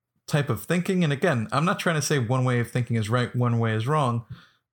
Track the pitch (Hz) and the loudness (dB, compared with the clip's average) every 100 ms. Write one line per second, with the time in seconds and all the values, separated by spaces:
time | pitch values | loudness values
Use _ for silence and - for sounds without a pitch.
0 | _ _ - 151 139 107 - 180 175 185 | _ _ -4 -2 0 -2 -2 -2 0 0
1 | 160 139 175 123 110 135 170 196 180 156 | 0 2 2 0 0 0 0 0 0 0
2 | - 147 113 131 127 120 117 127 120 117 | 0 0 0 0 2 0 0 -2 0 -2
3 | 104 123 117 123 120 117 113 110 120 156 | 0 0 0 0 2 2 2 0 0 0
4 | 127 117 - - - _ _ | 2 -2 -6 -16 -20 _ _